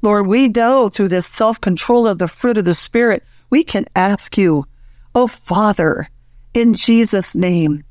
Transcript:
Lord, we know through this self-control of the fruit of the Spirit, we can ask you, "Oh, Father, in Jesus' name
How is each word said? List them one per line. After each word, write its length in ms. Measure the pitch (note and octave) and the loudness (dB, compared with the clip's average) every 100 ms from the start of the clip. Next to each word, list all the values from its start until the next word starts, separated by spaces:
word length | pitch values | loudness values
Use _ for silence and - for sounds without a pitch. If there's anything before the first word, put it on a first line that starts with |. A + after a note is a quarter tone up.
Lord, 260 | G#3+ G#3 G3 | 0 0 2
we 200 | A3+ C4+ | 2 2
know 400 | A3 A#3 C4+ A3+ | 2 2 2 0
through 200 | - G3 | 0 -2
this 160 | F3+ F3 | -2 -4
self-control 800 | - A3 A3+ - F3 - A#3+ A3+ | -2 -2 -2 -2 -4 0 2 2
of 120 | F3+ | -2
the 80 | E3+ | -6
fruit 300 | - B3 A3 | -4 -2 0
of 80 | F3 | 0
the 80 | |
Spirit, 500 | E3+ - A#3 A#3+ G3+ - - _ | -2 -2 -2 0 0 -6 -20 _
we 140 | C4 | -2
can 220 | D#4+ G3+ - - | 0 -4 -4 -2
ask 420 | F#3+ G3+ - - | 0 -2 -4 0
you, 280 | F#3 D3+ C#3 - - - - B3 | 2 2 -2 -14 -20 -20 -6 -2
"Oh, 120 | B3 | -2
Father, 800 | - - F3+ G#3+ G3+ D#3+ - - - _ - - | -4 -6 0 0 0 -2 -2 -8 -14 _ -20 -8
in 200 | - A#3 | 0 2
Jesus' 640 | G#3+ - A3+ A3+ G3+ F3+ - | 2 2 2 2 0 -4 -4
name 480 | F3+ F3 D#3 D3 - | 0 0 0 -2 -8